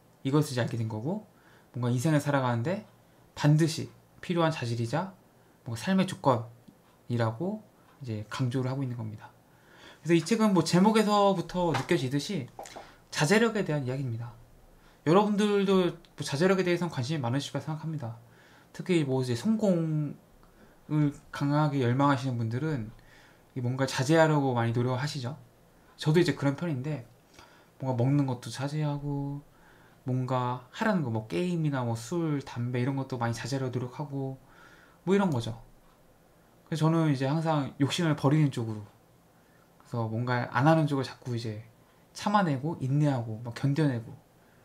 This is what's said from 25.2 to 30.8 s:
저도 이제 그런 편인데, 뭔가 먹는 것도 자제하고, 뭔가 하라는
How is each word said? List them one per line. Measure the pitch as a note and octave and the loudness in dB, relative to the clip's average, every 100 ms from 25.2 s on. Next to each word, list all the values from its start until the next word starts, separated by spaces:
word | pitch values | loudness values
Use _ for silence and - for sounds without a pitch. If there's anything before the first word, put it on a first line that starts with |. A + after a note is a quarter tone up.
| A#2+ D3+ - _ _ _ _ - | -10 -10 -16 _ _ _ _ -6
저도 | D3+ E3 | 2 4
이제 | E3 | 4
그런 | - C#3 C#3 | 0 -2 -2
편인데, | F3 C3+ C#3+ C#3+ - - _ - - - _ - | -4 -4 -6 -8 -10 -20 _ -20 -20 -20 _ -10
뭔가 | C3 A#2+ | -4 0
먹는 | B2+ C#3+ C3+ | 2 2 0
것도 | B2 A#2+ | -4 -8
자제하고, | A#2 C#3 D3+ D3+ C#3+ C#3+ C#3+ C#3 C#3+ - _ - - - _ | -8 -6 -4 -4 -4 -6 -6 -6 -10 -14 _ -20 -20 -20 _
뭔가 | - B2+ B2+ C3 B2 B2 - | -4 -2 0 -2 -2 -4 -8
하라는 | - | -4